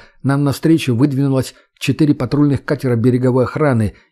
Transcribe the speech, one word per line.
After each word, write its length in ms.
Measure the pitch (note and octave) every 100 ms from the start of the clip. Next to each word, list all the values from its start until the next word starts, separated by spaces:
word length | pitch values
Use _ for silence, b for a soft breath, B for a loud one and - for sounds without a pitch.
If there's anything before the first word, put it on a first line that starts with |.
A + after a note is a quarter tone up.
| B B
нам 220 | B2+ C#3
навстречу 520 | C#3+ B2+ E3 E3 - A#2
выдвинулось 600 | C#3+ C3 C#3 C3 B2 b b _
четыре 340 | - B2+ D3+
патрульных 520 | D3 B2 C#3 D3 C3+ -
катера 300 | D3 C3 A#2+
береговой 500 | A#2+ B2 B2+ B2+ A#2+
охраны 500 | C3 D3+ A#2+ G#2 b b